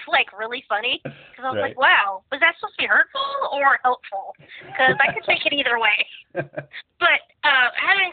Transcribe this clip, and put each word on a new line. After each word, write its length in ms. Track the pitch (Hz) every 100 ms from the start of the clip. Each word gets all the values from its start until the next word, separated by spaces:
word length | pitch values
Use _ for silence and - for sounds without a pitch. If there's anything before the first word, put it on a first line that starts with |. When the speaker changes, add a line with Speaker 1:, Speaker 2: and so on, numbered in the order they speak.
| -
Speaker 1:
like, 240 | 311 -
really 320 | 190 220 254 -
funny, 320 | 214 240 294
'cause 400 | 143 - - -
I 60 | 262
was 40 | 208
Speaker 2:
Right. 200 | - 254
Speaker 1:
like, 20 |
"Wow, 460 | 302 311 202 190 -
was 80 | 277
that 160 | 330 339
supposed 180 | 403 -
to 40 |
be 40 | 233
hurtful 340 | 233 349 539 539 539 -
or 260 | 285 277 247
helpful?" 500 | 254 247 - 196 196 - - - - -
'Cause 200 | 262 262
I 140 | 277
could 120 | 440
take 200 | - 339
it 80 | 311
either 260 | 285 262 233
way. 300 | 214 208 - - -
Speaker 2:
<laughs> 100 | 180 147 151 143 - - _
Speaker 1:
But, 220 | 339 294 - _
uh, 260 | 294 254 247 -
having 360 | 330 392 370